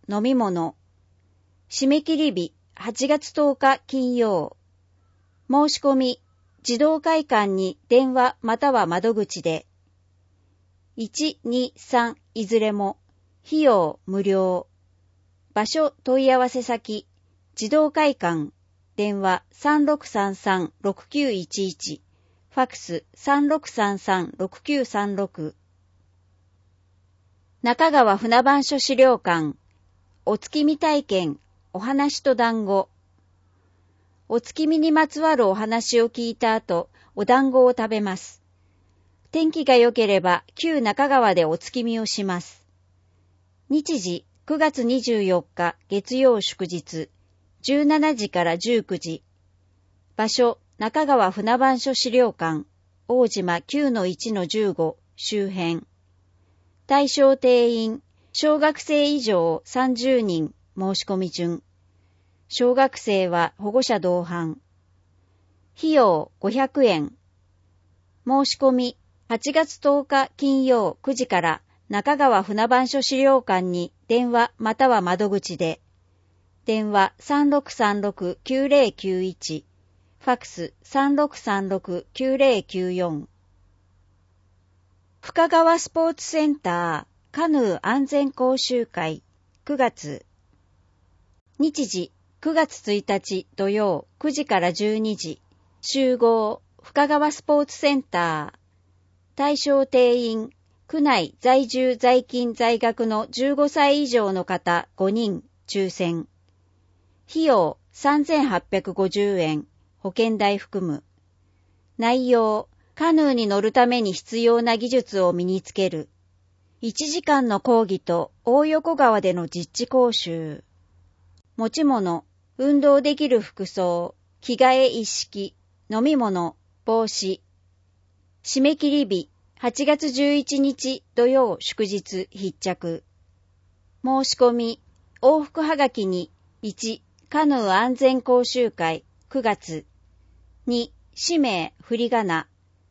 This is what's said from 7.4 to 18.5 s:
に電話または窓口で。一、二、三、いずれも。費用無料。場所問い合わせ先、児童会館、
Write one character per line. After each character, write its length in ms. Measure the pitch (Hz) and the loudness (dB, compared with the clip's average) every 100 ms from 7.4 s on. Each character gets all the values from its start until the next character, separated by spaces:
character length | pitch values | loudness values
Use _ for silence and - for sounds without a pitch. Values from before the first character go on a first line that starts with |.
| 202 | 0
に 260 | 190 190 - _ | -2 -4 -8 _
電 240 | 247 262 | 2 4
話 240 | 254 247 - | 2 0 -2
ま 160 | 226 226 | -6 0
た 140 | 285 | 2
は 140 | 247 170 | 2 0
窓 280 | 175 220 | 0 0
口 260 | 214 196 180 | -2 -4 -4
で。 260 | 165 160 - _ _ _ _ _ _ _ _ _ _ _ _ - | -4 -6 -10 _ _ _ _ _ _ _ _ _ _ _ _ -12
一、 440 | 220 - 311 - | -10 -6 -6 -6
二、 280 | 233 247 247 - | -4 -2 -4 -8
三、 420 | - 247 233 - _ | -2 0 0 -6 _
い 100 | 226 | -10
ず 160 | 202 226 | -2 0
れ 120 | 214 | 0
も。 260 | 208 196 - _ _ _ _ - | -2 -6 -8 _ _ _ _ -6
費 160 | 311 | 2
用 360 | 294 208 160 - | 4 4 2 -4
無 180 | - 190 | -8 -4
料。 440 | 196 190 185 180 - _ _ _ _ _ _ _ _ | 0 0 0 -2 -8 _ _ _ _ _ _ _ _
場 100 | 214 | -6
所 300 | 220 320 302 - | -4 -2 -2 -4
問 180 | - 262 | -2 2
い 80 | 262 | 4
合 80 | 254 | 4
わ 100 | 254 | 2
せ 100 | 254 | -4
先、 460 | 240 233 - 214 - _ _ _ _ | -6 -6 -6 -10 -12 _ _ _ _
児 160 | - 220 | -10 0
童 200 | 302 302 | 2 2
会 260 | 311 294 269 | 2 0 0
館、 340 | 175 165 147 | -4 -4 -6